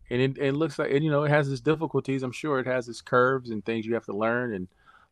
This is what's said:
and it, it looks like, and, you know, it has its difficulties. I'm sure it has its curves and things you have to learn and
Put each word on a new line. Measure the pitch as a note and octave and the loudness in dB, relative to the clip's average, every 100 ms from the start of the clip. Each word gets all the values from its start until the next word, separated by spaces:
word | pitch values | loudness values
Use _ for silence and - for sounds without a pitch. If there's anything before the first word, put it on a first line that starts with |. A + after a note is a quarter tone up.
| - | -4
and | B2 | 0
it, | C3+ C3 | 0 0
it | C#3 | -2
looks | C#3+ D#3+ C#3+ | 0 -2 -2
like, | D3 | 0
and, | C#3 | 2
you | D#3 | 2
know, | C#3+ | 2
it | D3 | 2
has | D3 C#3 | 2 2
its | C3 | 0
difficulties. | B2+ D#3 D#3+ C3+ C3 C3+ | 0 0 0 -2 -2 -2
I'm | C3 | -4
sure | - D#3 C3+ | -6 -2 -2
it | B2+ | 0
has | B2+ A#2+ | -2 -4
its | A2+ | -10
curves | - B2 B2+ C3+ B2 | 2 4 4 2 -2
and | G#2+ | -6
things | G#2+ A2+ A2 | -2 -2 0
you | |
have | A2+ | -2
to | - | -2
learn | G2+ A2+ A#2+ B2 | -2 0 0 -2
and | G2+ F#2 _ _ - _ | -4 -8 _ _ -20 _